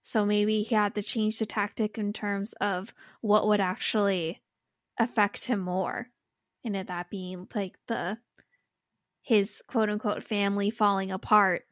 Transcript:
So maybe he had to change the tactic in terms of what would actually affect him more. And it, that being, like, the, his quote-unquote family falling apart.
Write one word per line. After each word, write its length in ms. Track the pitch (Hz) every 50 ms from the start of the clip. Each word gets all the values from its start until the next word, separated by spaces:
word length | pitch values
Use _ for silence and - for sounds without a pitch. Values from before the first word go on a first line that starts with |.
So 240 | _ - - 220 208
maybe 380 | 208 208 208 208 214 214 214 208
he 100 | - 233
had 200 | 214 208 202 -
to 80 | 208 208
change 340 | - - 233 214 214 214 -
the 60 | 220
tactic 520 | - - 220 202 208 - - 214 214 -
in 160 | 220 208 202 208
terms 400 | - - 202 202 196 196 - -
of 400 | - 202 208 190 180 196 - - _ - - - _
what 260 | - 208 208 214 -
would 120 | 214 208 196
actually 800 | 196 180 185 - - - - 214 202 202 196 180 165 160 196 - _ _ _ _ _ _ _ _ _ _ _
affect 480 | - 220 240 - 233 202 202 - - -
him 140 | - 254 202
more. 500 | 180 180 180 185 180 - - - 233 _ _ _ _ _ _ _ _ _ _ _ -
And 120 | 233 196
it, 120 | 196 185
that 220 | - 180 175 180 _
being, 380 | - 190 185 180 185 180 185 - -
like, 240 | 208 196 190 - _ _
the, 320 | - 233 123 151 175 214 226 _ _ _ _ _ _ _ _ _ _ _ _ _ _ _ _ _ _ _ _
his 400 | _ - 240 208 202 202 - - -
quote-unquote 560 | - - 226 220 208 208 214 - 208 - - -
family 480 | - 220 202 202 196 202 202 202 202
falling 400 | 233 - 214 202 202 196 190 190
apart. 540 | 190 190 - - 214 214 202 190 175 - - _